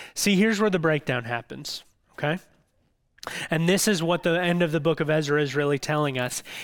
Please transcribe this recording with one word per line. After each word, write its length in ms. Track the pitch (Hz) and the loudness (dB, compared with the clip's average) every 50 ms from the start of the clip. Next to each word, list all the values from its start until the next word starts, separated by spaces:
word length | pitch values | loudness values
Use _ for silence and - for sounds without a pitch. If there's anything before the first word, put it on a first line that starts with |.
| - - - | -18 -12 -8
See, 220 | - - 202 202 | -2 2 2 4
here's 240 | 180 214 226 220 196 | 4 4 4 2 2
where 100 | 220 214 | 2 2
the 80 | 185 180 | 2 2
breakdown 460 | 160 160 151 143 - - 127 123 117 | 2 2 0 0 0 -2 -4 -4 -4
happens, 580 | 120 120 117 - - 139 135 147 - - - - _ _ _ _ _ | -6 -6 -8 -8 -10 -14 -12 -10 -10 -12 -12 -14 _ _ _ _ _
okay? 260 | _ - - 147 160 185 - _ _ _ _ _ _ _ _ _ _ _ _ _ _ _ - - - - - - | _ -4 -4 -2 -2 -4 -8 _ _ _ _ _ _ _ _ _ _ _ _ _ _ _ -14 -12 -10 -10 -4 -2
And 180 | 165 160 165 170 | 0 2 4 4
this 200 | 190 190 - 220 | 2 4 4 2
is 160 | 208 160 165 | 2 2 2
what 180 | 165 175 170 | 0 0 0
the 180 | - 175 165 175 | 0 0 0 2
end 220 | 180 175 175 175 | 2 2 2 2
of 80 | 175 160 | 2 2
the 80 | 151 165 | 0 0
book 220 | 143 170 156 - | 2 0 0 0
of 100 | 160 147 | 0 0
Ezra 320 | 156 156 151 143 147 151 | 0 0 0 2 0 0
is 140 | 151 139 127 | 0 0 0
really 240 | 147 147 143 143 135 | 0 0 0 0 -2
telling 360 | - - 151 151 151 143 131 | -2 -2 0 0 0 0 0
us. 280 | 127 123 123 - - - - - - | -2 -4 -4 -4 -8 -10 -12 -14 -16